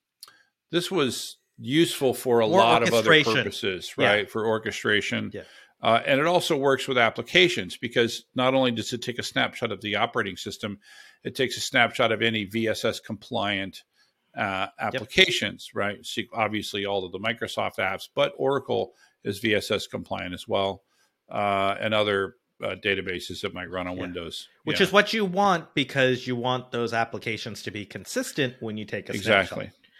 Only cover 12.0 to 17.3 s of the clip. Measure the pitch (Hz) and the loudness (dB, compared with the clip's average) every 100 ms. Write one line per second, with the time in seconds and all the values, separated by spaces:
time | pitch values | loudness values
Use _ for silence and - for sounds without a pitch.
12 | 117 107 113 110 98 113 110 101 113 101 | 2 2 0 0 -2 -2 0 0 -2 -4
13 | - 104 - 110 101 101 95 - _ _ | -8 -12 -6 -4 -2 -2 -6 -12 _ _
14 | _ _ _ - 104 95 98 - 107 104 | _ _ _ -6 -4 -2 -6 -4 -6 -4
15 | 107 - 185 180 104 87 - 107 101 101 | -2 4 4 4 -2 -6 -10 -4 -4 -4
16 | - - 95 - 107 107 98 104 98 101 | -8 -6 -6 -2 0 0 -4 -6 -2 -4
17 | 92 95 110 | -4 -6 -4